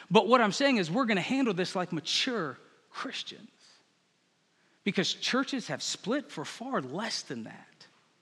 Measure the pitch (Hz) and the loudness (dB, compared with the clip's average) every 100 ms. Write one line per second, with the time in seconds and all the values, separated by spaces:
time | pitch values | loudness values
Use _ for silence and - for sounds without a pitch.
0 | - 185 202 247 214 - 277 240 165 196 | 4 4 8 6 6 4 4 4 2 0
1 | 247 196 156 262 254 170 180 190 175 165 | 2 0 0 0 2 2 0 -2 -2 -4
2 | - - - 233 156 123 - _ _ - | -2 0 0 -2 -4 -8 -16 _ _ -10
3 | 269 - - - - _ - - _ _ | -8 -8 -10 -14 -20 _ -20 -20 _ _
4 | _ _ _ _ _ _ _ _ - 190 | _ _ _ _ _ _ _ _ -2 0
5 | 165 - - 247 269 269 - 131 - - | 0 -2 -2 0 0 -4 -6 -6 -6 -6
6 | 180 277 - - 143 - 240 240 131 156 | -2 -2 -4 -10 -10 -10 -6 -4 -4 -6
7 | 214 - - 120 110 - - _ - _ | -6 -6 -6 -8 -10 -14 -20 _ -20 _
8 | _ _ | _ _